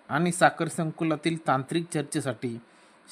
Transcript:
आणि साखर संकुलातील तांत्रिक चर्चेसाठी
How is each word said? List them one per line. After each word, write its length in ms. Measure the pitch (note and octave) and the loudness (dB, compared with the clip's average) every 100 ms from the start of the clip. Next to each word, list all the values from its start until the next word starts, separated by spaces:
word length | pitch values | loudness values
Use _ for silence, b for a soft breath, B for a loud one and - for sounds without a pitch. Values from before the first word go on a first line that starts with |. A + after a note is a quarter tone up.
| - | -4
आणि 240 | C3+ F3 | 0 0
साखर 360 | F3 D3+ - D#3+ | 6 4 4 -4
संकुलातील 800 | - D#3+ D3+ D#3+ D3+ E3 E3 D#3 | -2 -4 -2 0 0 0 -2 0
तांत्रिक 400 | C3+ C3+ E3 E3+ | 0 2 -4 -2
चर्चेसाठी 640 | D#3 C#3+ D#3 C3+ A#2 B2 A#2 - b b b b | -4 -2 -4 -4 -4 -6 -8 -14 b b b b